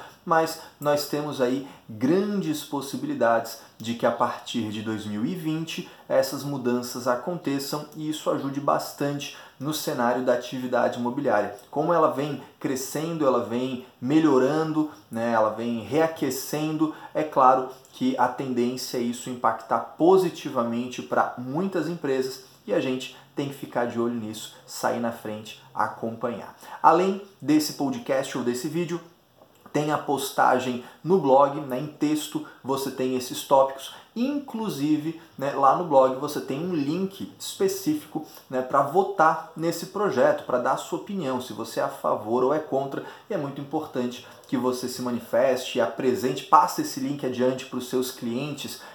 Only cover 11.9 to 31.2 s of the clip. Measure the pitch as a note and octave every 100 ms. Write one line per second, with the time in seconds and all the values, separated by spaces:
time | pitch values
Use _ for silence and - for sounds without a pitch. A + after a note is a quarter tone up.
11.9 | E3+ D3+ B2 D3+ C3 - - D3+ B2+ -
12.9 | C#3+ E3 E3 C#3 A#2+ G#2 A#2+ C3 B2 -
13.9 | - B2 D#3 D#3 B2+ C3 D#3 D#3+ D#3 D3+
14.9 | - - A2+ A#2 A2+ G#2+ G#2+ A#2+ A#2 G2+
15.9 | D3 D#3+ - C#3+ B2+ - D3+ D#3 D#3 D#3
16.9 | - - - D#3 - B2+ C3 B2+ - -
17.9 | - B2+ - B2+ - C3+ A#2+ A#2+ C3 -
18.9 | C3 A#2+ A#2+ - B2 A#2+ A#2 - A#2+ -
19.9 | - E3 F#3+ F3 - D3 C3 A#2 A#2 B2+
20.9 | B2 - A#2+ G#2+ - B2+ D3 F#3+ F#3+ D#3
21.9 | E3+ C#3 C3 B2+ - - - - - C3
22.9 | B2+ - - - - C3+ - D3 C3 A#2+
23.9 | A2+ A#2 A#2+ G#2+ G#2+ - - - - A#2+
24.9 | A2+ A#2 A#2 A2 G#2+ A2+ - - - G#2+
25.9 | - A2+ A#2 B2 - - - - - D#3
26.9 | E3+ F#3+ G3+ - - C3 D3+ D3+ - C#3
27.9 | A#2+ - C3+ - C#3+ A#2+ B2 D#3 D#3 E3+
28.9 | E3+ - _ _ _ - _ - D3 D3+
29.9 | D3 - C3+ - - B2+ B2+ B2+ A#2+ -
30.9 | - D3+ F#3+